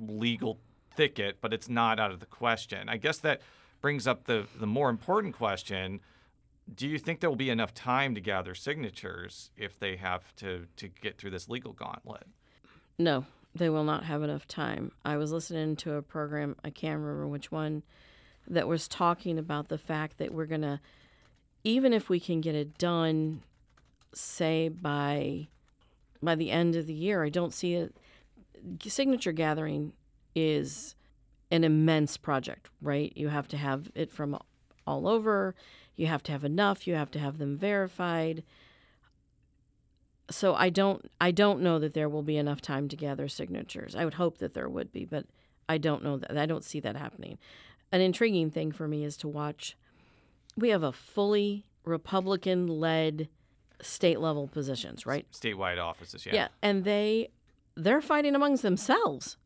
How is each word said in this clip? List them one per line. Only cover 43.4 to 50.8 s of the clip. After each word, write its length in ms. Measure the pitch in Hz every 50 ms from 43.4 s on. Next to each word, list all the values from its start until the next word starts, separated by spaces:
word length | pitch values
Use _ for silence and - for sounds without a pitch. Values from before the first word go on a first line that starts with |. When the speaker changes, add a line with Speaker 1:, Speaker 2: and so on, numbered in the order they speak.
| - 175 175 - - - - 170 - - -
Speaker 2:
I 100 | - 170
would 100 | 160 151
hope 240 | 156 180 170 - -
that 160 | 190 - -
there 140 | - - -
would 220 | - - - - -
be, 120 | - 95
but 220 | - - 147 - - _ _ _ _ _ _ _ -
I 100 | 160 156
don't 240 | 147 160 147 - -
know 140 | 143 143
that. 200 | 135 - - -
I 100 | 147 147
don't 180 | 156 165 151 -
see 160 | - - 151
that 160 | 139 110 104
happening. 420 | 135 147 - - - - - - - - - - - - - - _ _ _ -
An 80 | 180
intriguing 500 | 185 185 175 - 233 226 202 180 160 156
thing 220 | 151 165 156 156 151
for 160 | - 160 151
me 160 | 151 151 147
is 120 | 147 147 -
to 100 | - 151
watch. 480 | 147 147 147 151 147 - - - - _ _ _ _ _ _ _ _ _ _ _ _ _ _ _ -
We 140 | - 226 240
have 120 | 214 185